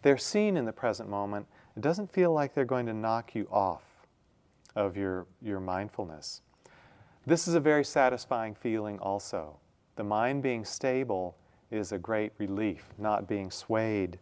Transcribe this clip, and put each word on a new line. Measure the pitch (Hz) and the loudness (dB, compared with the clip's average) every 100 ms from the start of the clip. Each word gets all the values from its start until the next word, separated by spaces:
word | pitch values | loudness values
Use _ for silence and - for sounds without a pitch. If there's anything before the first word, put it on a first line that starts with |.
they're | 143 135 | 8 6
seen | - 208 214 185 | 4 2 4 2
in | |
the | 117 | 0
present | - 120 98 104 | -2 -2 -2 -4
moment. | 101 101 104 101 - - - | -4 -2 -4 -8 -18 -18 -2
It | |
doesn't | 143 175 202 | 0 0 -2
feel | - 175 | 2 4
like | 160 143 | 4 2
they're | - | 0
going | 127 127 120 | 0 0 0
to | |
knock | 110 110 113 113 | -2 0 0 -2
you | 113 101 | -6 0
off | 101 98 82 - - _ _ _ _ _ _ - - | 2 2 0 -10 -20 _ _ _ _ _ _ -10 -2
of | 101 95 | -2 0
your, | 98 92 87 _ | -4 -4 -8 _
your | 110 98 | -8 -6
mindfulness. | 92 92 104 - 95 78 - - _ _ - - - - - _ - | -4 -4 -4 -8 -10 -10 -14 -14 _ _ -20 -20 -20 -20 -20 _ 0
This | 160 - | 0 4
is | |
a | 170 | 4
very | 147 151 | 6 4
satisfying | 143 - 131 123 - 120 110 | 4 4 4 2 -4 -4 -4
feeling | 107 123 110 107 101 | -4 -2 -2 -2 -4
also. | 98 101 - 98 76 73 _ _ _ - | -4 -4 -4 -8 -8 -14 _ _ _ -8
The | |
mind | 104 107 120 139 | -2 0 2 0
being | 135 117 104 | -2 -2 -6
stable | - 135 127 131 98 90 - _ _ _ | -4 0 0 0 -2 -4 -8 _ _ _
is | 110 98 | -6 -4
a | 101 | -6
great | 87 110 107 - | -2 -2 -2 -4
relief, | 101 98 107 82 - - | -4 -2 -2 -2 -12 -6
not | 107 104 101 | -2 -2 -2
being | 104 95 | -4 -4
swayed | - - 110 113 107 92 90 | -10 -2 0 2 0 -2 -4